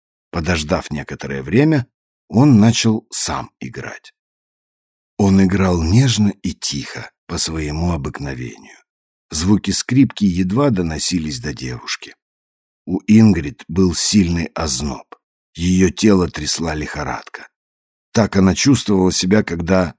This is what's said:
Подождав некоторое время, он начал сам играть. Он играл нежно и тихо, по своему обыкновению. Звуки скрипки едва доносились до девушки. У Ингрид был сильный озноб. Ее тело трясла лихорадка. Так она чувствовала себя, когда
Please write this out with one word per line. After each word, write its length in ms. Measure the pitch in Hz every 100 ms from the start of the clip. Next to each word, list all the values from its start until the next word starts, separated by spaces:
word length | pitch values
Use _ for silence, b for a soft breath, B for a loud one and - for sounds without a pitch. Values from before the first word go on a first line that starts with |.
| _ _ _
Подождав 640 | 87 80 85 76 82 -
некоторое 500 | 73 69 71 69 69
время, 460 | 67 104 151 151 123 _ _ _ -
он 300 | 95 147 113
начал 480 | 113 110 113 110 -
сам 400 | - - 139 120 -
играть. 540 | 131 - - - - _ _ _ _ _ _ _ _ _ _ -
Он 260 | 101 95
играл 400 | 95 92 95 90
нежно 460 | 82 110 135 107 104 -
и 120 | -
тихо, 580 | - - 143 123 - 110 _ -
по 100 | 82
своему 540 | - 80 76 78 87
обыкновению. 840 | 82 69 - 139 65 60 - - - _ _ _ _ -
Звуки 420 | 82 90 104 -
скрипки 540 | 90 - 127 139 - 101
едва 440 | 87 92 107 143
доносились 720 | 98 85 76 - 90 76 65
до 140 | 69
девушки. 600 | 60 64 60 - - - - _ _ _ _ _ _ -
У 160 | 92 -
Ингрид 560 | 110 110 85 71 - -
был 260 | 85 92 85
сильный 500 | - 107 85 87 82 -
озноб. 600 | 80 67 73 64 - - _ _ _ -
Ее 340 | 87 92 92
тело 400 | - 107 95 85
трясла 460 | - 73 - 82 78
лихорадка. 720 | 76 76 67 62 - - - _ _ _ _ _ _
Так 240 | - 101 98
она 200 | 95 90
чувствовала 560 | 139 131 - 98 92
себя, 320 | 90 92 107
когда 520 | 101 85 85 95 92